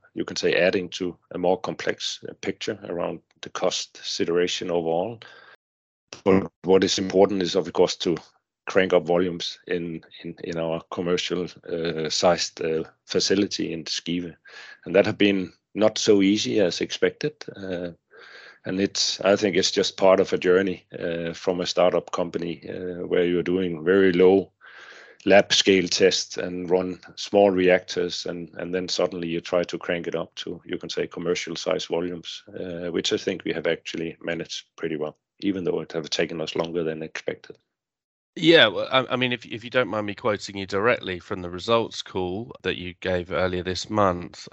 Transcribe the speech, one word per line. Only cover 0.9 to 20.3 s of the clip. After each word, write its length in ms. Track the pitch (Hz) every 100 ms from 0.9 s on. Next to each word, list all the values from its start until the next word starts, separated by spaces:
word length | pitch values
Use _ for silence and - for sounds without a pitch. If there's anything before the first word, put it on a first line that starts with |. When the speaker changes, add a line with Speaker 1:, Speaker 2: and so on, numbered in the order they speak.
| - 90 82 -
Speaker 1:
a 80 | 87
more 220 | 87 92
complex, 600 | - 82 - - - - -
uh, 60 | -
picture 380 | 98 - - 104 101
around 300 | 87 87 85 _ _
the 80 | -
cost 540 | - 90 - - -
situation 680 | - - 85 85 90 - 92
overall. 480 | 85 82 82 104 113 - - - - _ _ _ _ - -
But 280 | 98 95 - _
what 200 | 85 95
is 140 | 92 -
important 460 | 95 92 98 98
is, 100 | 85
of 180 | 95 82
course, 220 | - 87 -
to 200 | 95 - - _ _ _ -
crank 260 | 98 92
up 140 | 90 78
volumes 540 | 87 92 85 - - -
in, 360 | 87 85 82 - -
in, 120 | 82 85
in 140 | - 82
our 240 | 82 82 -
commercial, 580 | - 87 90 - 87 87 - -
uh, 380 | 85 82 78 78
sized, 500 | - 92 85 - - 80
uh, 200 | 80 80 _ -
facility 680 | 95 - 98 101 - 87
in 120 | 82
Skive. 520 | - - - 87 87 - - - - - 87
And 100 | 90
that 100 | 107
have 140 | 90
been 340 | 101 98 87 - _ 98
not 240 | 107 107
so 240 | - 104
easy 360 | 98 107 123 113
as 220 | 90 -
expected. 540 | 85 - 90 - 147 - - -
Uh, 340 | 95 87 87 85 _ - - - - - -
and 140 | 95
it's, 420 | 98 - - -
I 140 | 95 101
think 200 | 104 85
it's 140 | 92
just 260 | - 92 -
part 240 | 95 95
of 140 | 87